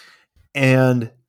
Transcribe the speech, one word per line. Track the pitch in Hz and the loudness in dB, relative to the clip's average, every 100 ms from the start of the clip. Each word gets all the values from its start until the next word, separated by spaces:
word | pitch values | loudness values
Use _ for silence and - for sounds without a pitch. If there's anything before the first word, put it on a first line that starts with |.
| - _ _ _ _ 143 | -20 _ _ _ _ -2
And | 131 131 131 123 113 _ | 0 2 0 -2 -6 _